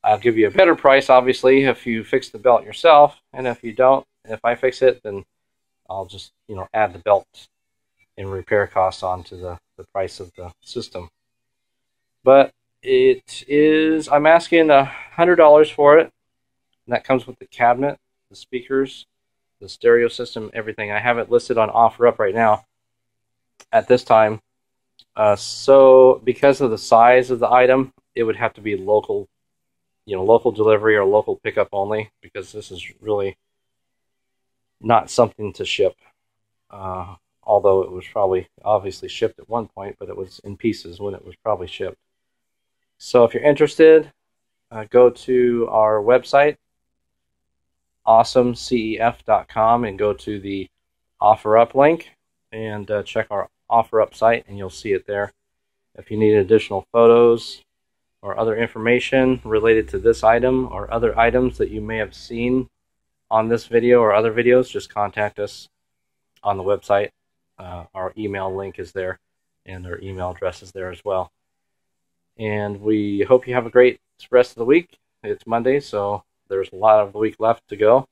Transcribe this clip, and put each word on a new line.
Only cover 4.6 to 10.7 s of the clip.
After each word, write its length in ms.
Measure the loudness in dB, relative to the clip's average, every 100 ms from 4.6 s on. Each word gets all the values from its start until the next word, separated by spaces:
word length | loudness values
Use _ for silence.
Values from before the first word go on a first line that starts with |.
| -4 0
it, 200 | -2 -2
then 220 | -10 -14 -16 _ _ _ _ _ _
I'll 160 | -12 -12
just, 260 | -16 -20 _ _
you 80 | -16
know, 120 | -10
add 200 | -4 -4
the 60 | -4
belt 480 | -2 -2 -2 _ _ _ _ _ _ _ _ -16
and 140 | -12
repair 360 | -12 -4 -4 -2
costs 340 | -2 -4 -4
onto 380 | -10 -10 -12 -16
the, 180 | -16 -16 _ _
the 80 | -14
price 340 | -10 -10 -10
of 120 | -20 -18
the 160 | -20 _
system. 480 | -16